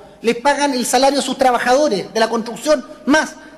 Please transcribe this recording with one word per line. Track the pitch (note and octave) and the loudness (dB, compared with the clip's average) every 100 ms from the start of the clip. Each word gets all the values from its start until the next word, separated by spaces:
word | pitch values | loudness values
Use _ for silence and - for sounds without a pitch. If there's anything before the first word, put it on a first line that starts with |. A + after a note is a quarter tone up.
| - - | -20 -6
les | A3 A#3 | -4 0
pagan | B3+ C#4 C#4+ B3+ | 0 0 0 -2
el | A3 | -2
salario | B3+ C4+ C#4 | 2 2 2
a | |
sus | C4 - | -2 0
trabajadores | C4 A#3 B3 C4 D4+ G3 - | 2 2 2 2 2 -2 -4
de | A3 | -2
la | A3+ | -2
construcción | A#3 A#3 G#3+ D4 D4 - - - | -2 -6 -6 -2 -2 -2 -8 0
más | D#4 B3+ - - | 0 0 -8 -20